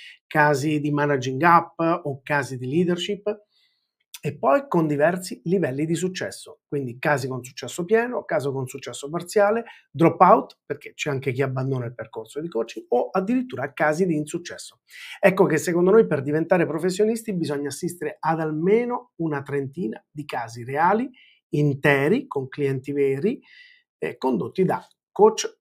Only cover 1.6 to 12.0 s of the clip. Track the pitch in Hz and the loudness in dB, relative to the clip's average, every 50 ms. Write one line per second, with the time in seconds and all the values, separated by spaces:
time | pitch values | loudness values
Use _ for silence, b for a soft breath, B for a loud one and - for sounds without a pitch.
1.6 | 170 - - - 165 165 170 175 - 151 135 139 - - 151 143 135 120 131 123 | 4 2 -2 -2 0 0 0 0 -2 -6 -8 -8 -4 -2 -2 0 0 -2 -6 -8
2.6 | 123 127 139 170 185 170 180 175 - - 202 185 - 208 208 208 _ _ _ _ | -6 -2 0 0 2 2 0 -2 -4 -6 -6 -6 -4 -6 -6 -6 _ _ _ _
3.6 | _ _ _ _ _ _ _ _ _ _ - - - 156 135 - - 247 277 285 | _ _ _ _ _ _ _ _ _ _ -20 -8 -8 -8 -6 -2 2 2 2 2
4.6 | 277 285 - 175 160 151 147 139 147 165 175 180 - - - - _ 170 180 202 | 2 0 0 2 2 2 2 4 4 2 2 0 -6 -10 -12 -10 _ 0 0 0
5.6 | 165 131 131 139 156 160 170 151 175 185 185 - 135 98 - - - - - - | 0 0 -2 -2 -2 -2 -2 -2 -2 -4 -4 -6 -8 -8 -8 -12 -16 -20 -20 -20
6.6 | _ _ - 143 139 123 117 131 - 160 147 135 120 131 131 127 123 127 - - | _ _ -6 -6 -6 -6 -8 -4 0 0 0 0 0 -4 -6 -8 -10 -12 -14 -14
7.6 | - 120 - - 175 175 214 226 233 247 247 - - - 175 151 131 143 131 135 | -12 -12 -8 -8 -2 0 2 2 2 0 -4 -8 -6 -4 -4 -2 -2 -2 -4 -4
8.6 | 131 127 - 135 - 131 120 - - 143 156 175 180 - - 214 202 202 220 233 | -6 -8 -10 -12 -12 -12 -12 -12 -12 -8 -8 -8 -8 -2 2 4 4 4 2 0
9.6 | 233 B B B B B - 135 160 165 165 - 190 180 214 254 - - - _ | -4 B B B B B 0 4 4 4 6 8 8 8 8 8 4 0 -10 _
10.6 | _ - 143 - - - - - - 151 139 131 - 139 123 120 139 131 127 131 | _ -12 -10 -10 -10 -14 -12 -8 -6 -4 -4 -4 -4 -4 -2 0 -2 -2 -2 -4
11.6 | 131 135 135 127 120 117 120 - | -4 -2 -4 -4 -4 -6 -10 -12